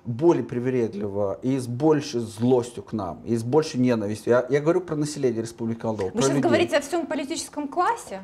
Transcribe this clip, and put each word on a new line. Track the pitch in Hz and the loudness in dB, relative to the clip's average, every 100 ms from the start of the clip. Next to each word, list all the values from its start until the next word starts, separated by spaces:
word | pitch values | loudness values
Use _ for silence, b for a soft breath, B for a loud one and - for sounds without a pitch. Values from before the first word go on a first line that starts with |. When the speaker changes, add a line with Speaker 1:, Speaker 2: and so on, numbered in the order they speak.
Speaker 1:
более | - 117 165 147 | -8 2 4 4
привередливо, | 117 123 123 127 110 98 104 98 101 95 | 0 -2 0 0 0 -2 -4 -2 -2 -2
и | 127 135 | -2 -2
с | 117 | -4
большей | 120 156 151 - 120 | 0 4 4 2 -4
злостью | 113 101 120 127 117 - | -6 -2 4 4 2 -6
к | - | -8
нам, | 113 90 78 | -6 -6 -8
и | - 117 | -2 -2
с | |
большей | 117 151 156 123 | 2 2 2 2
ненавистью. | 127 113 101 107 - | 2 2 0 -4 2
Я, | 120 123 | 2 4
я | 143 | 2
говорю | 147 180 | 2 0
про | 180 156 | 0 -2
население | 147 147 131 110 | -4 0 0 0
Республики | 113 - 113 113 117 | -4 -6 -4 -4 -4
Молдова, | 107 95 | -2 -2
Speaker 2:
Вы | |
Speaker 1:
про | 208 | 0
Speaker 2:
щас | - | 2
Speaker 1:
людей. | - | 2
Speaker 2:
говорите | - 320 349 294 | 2 2 2 0
о | |
всём | 285 349 277 | -2 -4 -4
политическом | 302 277 320 - - 285 | -4 -4 -6 -8 -8 -6
классе? | 330 370 453 - 196 | -2 0 -2 -6 -14